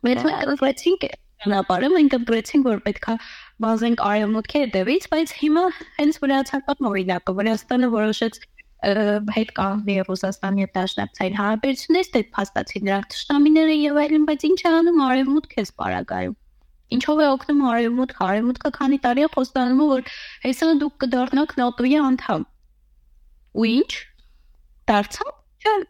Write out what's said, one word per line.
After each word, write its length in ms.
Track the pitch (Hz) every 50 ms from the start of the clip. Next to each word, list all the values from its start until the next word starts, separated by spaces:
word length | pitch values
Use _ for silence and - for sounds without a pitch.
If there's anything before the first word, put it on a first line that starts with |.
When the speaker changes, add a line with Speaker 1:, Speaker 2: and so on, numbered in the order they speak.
| -
Speaker 1:
Բայց 160 | 240 254 247
մենք 160 | 254 311 302
Speaker 2:
Դա 160 | - 277 277
Speaker 1:
ընտրեցինք 540 | 277 285 269 269 269 - - 339 370 370 -
այդ 160 | - - _ _ _ _
ճանապարհը, 540 | _ - 202 208 196 185 - 185 180 214 285
մենք 260 | 370 359 302 277 269
ընտրեցինք, 520 | 247 233 - 226 226 214 - - 294 269
որ 140 | 254 220 202
պետքա 340 | - 208 196 - - - 226 226 - - - - - - _
վազենք 480 | _ 220 220 226 220 226 233 233 - -
արևմուտքի 580 | 202 208 214 214 208 220 220 220 - - 294
հետևից, 460 | 285 240 - 190 185 208 277 381 -
բայց 260 | - - 311 330 - -
հիմա 300 | - - 302 302 330 359 370 320 - - -
հենց 280 | _ - 294 294 320 -
վրացական 680 | - 277 277 269 269 - - 269 - - 285 _ 277 226
օրինակը, 460 | 202 196 185 185 180 175 _ - 185
Վրաստանը 540 | 190 202 220 220 214 - _ 247 247 254 247
որոշեց, 500 | 226 214 214 214 220 - 233 226 - - - _ _ - - _ _ _
ը, 120 | - - 196 214 214 208 208 214 214
հետ 260 | 208 214 220 220 -
կանգնել 500 | - - 196 196 196 214 202 202 196 190 190
Ռուսաստանի 600 | - 185 190 - 190 196 - - 196 202 196 196
հետ 80 | - _
դաշնակցային 640 | 190 180 190 - - - 196 _ - 190 185 208
հարաբերություններից, 720 | 208 196 208 220 220 - 269 269 - - - 320 359 370 -
դե 120 | - 247 208
փաստացի 540 | _ - - 196 - _ - - - - 202
նրանք 300 | 202 196 196 202 208 _
թշնամիներ 600 | - - - - 285 285 285 311 311 320 320 311 311
են 80 | 302
և 200 | 294 294 285 294
այլն, 240 | 294 294 311 311 302
բայց 220 | 302 302 285 -
ինչ 120 | 302 370 359
է 100 | - 349
անում 320 | 320 330 330 339 339 320
արևմուտքը 600 | 277 262 254 262 269 262 277 302 294 - - -
այս 100 | 208 - _
պարագայում։ 640 | - - 95 92 90 - - 90 92 92 92 208 _ _ _ _ _ _ _ _ _ _ _
Ինչով 280 | 226 254 - - 302 311
է 80 | 302
օգնում 340 | 285 269 269 - - 294 285 277
Արևմուտքը։ 580 | 254 226 233 240 226 240 247 254 254 - -
Արևմուտքը 500 | 196 185 196 214 226 240 254 - - 302
քանի 280 | - - 285 262 277 269
տարի 240 | - 247 240 262 294
է 60 | 311
խոստանում, 520 | - - 262 254 _ 262 254 247 254 262
որ 300 | 302 302 269 254 254 - - - - - -
հեսա 320 | - - 247 262 - 330 320 330
դուք 220 | 285 294 294 _
կդառնաք 580 | _ - 247 240 254 247 254 - 269 302 302 -
նատօ-ի 420 | - 220 - 233 - 247 254 277
անդամ։ 480 | 302 294 269 254 254 - - 208 160 - _ _ _ _ _ _ _ _ _ _ _ _ _ _ _ _ _ _ _ _ _ _
Ու 120 | 202 226
ինչ։ 240 | 220 226 262 - - - - - - _ _ _ _ _ _ _ _ _ _ _ _ _ _ _
Դարձավ։ 440 | - 220 202 202 - - - 427 554 - _ _ _ _ _
Չէ։ 140 | - 427 427 403 339 _